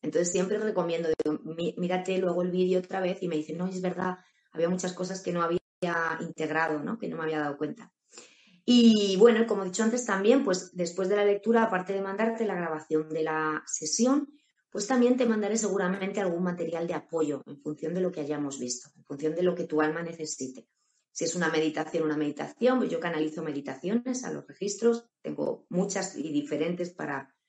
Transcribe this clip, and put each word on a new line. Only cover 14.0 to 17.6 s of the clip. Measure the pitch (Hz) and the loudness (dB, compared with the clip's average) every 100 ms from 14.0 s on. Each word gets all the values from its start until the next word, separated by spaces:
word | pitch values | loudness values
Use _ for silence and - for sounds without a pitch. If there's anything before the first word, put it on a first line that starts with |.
| 240 285 294 - _ _ _ | 4 4 0 -14 _ _ _
pues | - - | -8 0
también | 254 240 254 | 4 6 4
te | 240 | 4
mandaré | 220 202 220 | 2 0 0
seguramente | 208 190 180 196 190 202 | 0 0 0 0 -4 -2
algún | 190 170 | -2 0
material | 180 175 170 170 170 | -2 -2 -4 -4 -4
de | 160 | -6
apoyo | - 165 151 139 - | -4 -2 0 -2 -8
en | 147 | -10